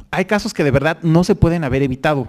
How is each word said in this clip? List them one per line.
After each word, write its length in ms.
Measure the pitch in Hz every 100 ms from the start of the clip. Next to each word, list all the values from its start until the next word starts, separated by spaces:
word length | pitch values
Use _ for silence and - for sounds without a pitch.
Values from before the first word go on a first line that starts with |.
| -
Hay 160 | 156 185
casos 260 | 208 202
que 120 | -
de 60 | 147
verdad 280 | 135 151 170
no 220 | 165 160
se 100 | 180
pueden 300 | 196 165 170
haber 180 | 165 135
evitado, 460 | 139 131 156 143